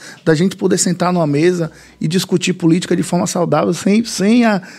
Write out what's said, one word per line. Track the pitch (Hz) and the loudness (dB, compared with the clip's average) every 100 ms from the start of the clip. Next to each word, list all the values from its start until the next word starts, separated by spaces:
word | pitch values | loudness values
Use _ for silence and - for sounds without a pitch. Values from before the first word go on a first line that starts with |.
| - - | -14 -6
da | - | 0
gente | 156 190 - | 2 2 0
poder | 180 190 | -2 0
sentar | 190 175 180 | 0 -2 0
numa | 180 156 | 0 0
mesa | 143 170 180 156 - - - | 2 2 0 -4 -8 -20 -8
e | 156 | -4
discutir | 185 - 180 185 | -2 0 0 0
política | 180 165 175 180 180 | 0 2 2 0 -2
de | |
forma | 170 175 185 | -2 -2 -2
saudável, | 185 165 147 202 | -2 0 0 0
sem, | 175 190 208 | -2 0 0
sem | 226 - 196 240 233 | 0 -2 2 4 2
a, | 202 - | 0 -4